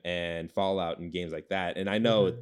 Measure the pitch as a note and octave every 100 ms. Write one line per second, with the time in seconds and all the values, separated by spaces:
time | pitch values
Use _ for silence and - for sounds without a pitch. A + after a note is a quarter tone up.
0 | F2 F2 E2+ E2 E2+ G#2 F#2+ G2 E2+ -
1 | E2+ F2 E2+ D#2+ - F#2+ F2 F2+ G2 G#2+
2 | A#2 A2 F#2+ -